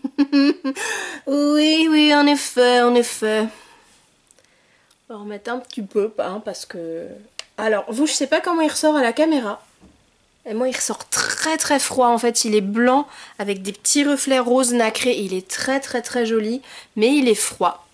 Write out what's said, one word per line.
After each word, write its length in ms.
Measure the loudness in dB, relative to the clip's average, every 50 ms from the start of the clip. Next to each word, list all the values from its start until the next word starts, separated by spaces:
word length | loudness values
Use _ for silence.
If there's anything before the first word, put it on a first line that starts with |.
| -8 -6 -2 -2
<laughs> 460 | 0 2 2 2 4 4 2 0 -4 -8 -6 -6 -6 -8 -8 -8 -8 -10 -12 -10 -6
Oui, 600 | -2 0 0 2 2 4 4 4 4 4 4 4 4
oui, 240 | 4 6 6 6 6
en 140 | 6 6 4
effet, 540 | 4 2 0 -2 2 2 4 6 6 6
en 140 | 4 4 4
effet. 520 | 4 2 0 -2 -4 -4 -2 0 0 -2 -4 -6 -12 -20 -20 -20 _ _ _ _ _ _ _ _ _ _ _ _ _ _ _ _ _ _ _ _ _ _ _ _ _ _ -20
On 60 | -18
va 60 | -16
remettre 280 | -14 -14 -14 -12 -10 -8
un 100 | -8 -8
petit 220 | -10 -12 -10 -10
peu, 300 | -8 -4 -2 0 0 0 -2 -4
hein, 240 | -6 -4 -6 -8 -8
parce 220 | -10 -10 -10 -12
que... 420 | -14 -12 -12 -10 -10 -10 -10 -10 -12 -14 -18 -20 _ _ -18 -18 _ _ -4
Alors, 280 | -2 0 0 0 -2 -4
vous, 180 | -2 -2 0
je 60 | 0
sais 160 | 0 -2 -2 0
pas 140 | 0 0
comment 180 | 0 0 0 2
il 100 | 2 0
ressort 280 | 0 2 2 2 4 4
à 40 |
la 120 | 2 2 2
caméra. 500 | 2 2 2 2 0 -2 -4 -8 -10 -12 _ _ _ _ -20 _ _ _ _ _ _ _ _ _ _ -12
Et 80 | -8 -4
moi, 140 | -2 -2 -2
il 80 | -2
ressort 320 | -4 -4 -6 -6 -8 -8 -6
très, 480 | -4 -4 -4 -4 -4 -4 -4 -2 -2 -2
très 220 | 0 0 0 0
froid, 300 | 0 -2 0 2 2 2
en 80 | 2 2
fait. 260 | 0 0 0 -2 0
Il 120 | 0 0
est 60 | 0
blanc, 460 | 0 0 0 2 2 4 4 2 0 -2 -8 -20 -20 -16 -12 -8
avec 220 | -6 -6 -6 -6
des 100 | -8 -10
petits 320 | -10 -6 -4 -2 0 2 2
reflets 360 | 2 0 0 0 0 0 0
roses 340 | 2 2 2 2 2 2 2
nacrés. 440 | 2 0 0 0 -2 -2 -2 -2 -2
Il 160 | -2 -4 -6
est 140 | -6 -8 -8
très, 320 | -8 -6 -4 -2 -2 -2
très, 220 | -4 -4 -6 -8
très 240 | -6 -4 -4 -4 -2
joli, 360 | 0 0 -2 -2 -2 -4 -6 -8 -12 -20 -20 -20 _ -4 0
mais 180 | 2 4 4
il 140 | 4 4 2
est 60 | 2
froid. 480 | 2 0 -4 -4 -2 -2 -2 -2 -4 -14 _